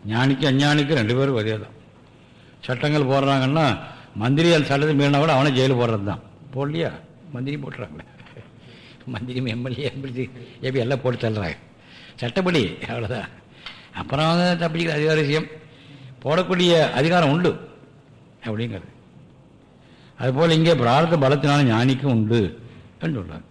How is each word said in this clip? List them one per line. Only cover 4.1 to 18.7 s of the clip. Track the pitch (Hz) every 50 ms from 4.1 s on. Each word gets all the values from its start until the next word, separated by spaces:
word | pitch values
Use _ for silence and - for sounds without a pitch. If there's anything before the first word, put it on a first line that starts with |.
| - 98
மந்திரி | 107 123 139 143 165 170 170
அந்த | 156 143 -
சட்டத்தை | 139 139 147 156 156 139
மீறினா | 143 143 143 139
கூட | 147 165 151
அவனை | 127 139 151 135
ஜெயிலு | 123 131 131 131 120
போடுறது | 120 117 113 104 98 104
தான். | 98 - - - - - - - -
போடலையா? | 127 139 143 151 165 165 123 - - - - - - - 170 147
மந்திரி | 120 127 135 143 151 139
போட்டுறாங்களே, | - - - 113 90 76 - - - - - - - - - - - - - - - - - - - - - - - 127
மந்திரி, | 107 113 123 123 127 131 127 110
எம் | 120 123 131
எல் | 123 120 147
ஏ, | 127
எம் | - 135 135
எல் | 135 120 123 131
ஏ, | - - - - - - - -
ஏ | 131 131
பி | 135 117
எல்லாம் | 117 139 123 -
போட்டு | 127 120 117 -
தள்ளுறாங்க | 113 110 107 98 82 78 - - - - - - - - - - - - -
சட்டப்படி, | - 117 117 196 185 180 175 160 113 87 - - - -
அவ்வளோதான். | 120 120 117 110 127 113 95 - - - - - - - - - - - - - - -
அப்புறம் | - - 131 139 156 160
வந்து | 170 175 175 180 175 170 170
தப்பிக்கிற | 165 156 170 170 165 151
அதிகார | 151 151 156 160 156 151
விஷயம், | 139 147 160 160 - - - - - - - - - - - - - - - -
போடக்கூடிய | 123 151 175 185 175 185 180 180 175 170 165 151 127 - -
அதிகாரம் | 143 165 170 180 165 143 143
உண்டு | 165 180 - - - - - - - - - - - - - - - - - - - -
அப்படிங்கிறது. | 117 107 104 117 120